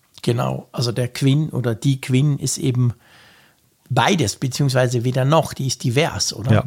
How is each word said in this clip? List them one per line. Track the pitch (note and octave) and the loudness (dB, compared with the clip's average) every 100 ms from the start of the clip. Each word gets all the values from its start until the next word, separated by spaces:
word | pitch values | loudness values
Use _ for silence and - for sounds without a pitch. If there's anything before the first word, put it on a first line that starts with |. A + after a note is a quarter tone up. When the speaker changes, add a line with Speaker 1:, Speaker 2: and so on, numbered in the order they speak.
| _ - | _ -8
Speaker 1:
genau, | - A#2+ C3 C3 - | -2 0 -2 -4 -8
also | A3+ A3+ | -4 -4
der | G3+ B2 | -2 -4
Quinn | - C#3 D3 D#3 | 0 2 2 0
oder | B2+ A#2+ | -2 -2
die | A2 C#3 C3 | 0 0 0
Quinn | - B2+ D3 C3+ | 0 2 2 0
ist | C3+ - | -4 -2
eben | C3+ B2 A#2+ - _ - - _ _ _ _ _ - | -2 2 0 0 _ -20 -20 _ _ _ _ _ -4
beides, | A#2+ C3 F#3+ A2 - | 2 2 2 0 -2
beziehungsweise | C3 - C#3 B2 B2 B2 | -6 0 0 2 2 0
weder | B2 C3 | 0 0
noch, | C3 D#3+ - | 2 2 0
die | - C3+ | -4 -6
ist | - | -2
divers, | B2+ A#2+ E3 G2+ - | -2 0 0 -2 -6
oder? | - A2 | -4 2
Speaker 2:
Ja, | G#2+ | 2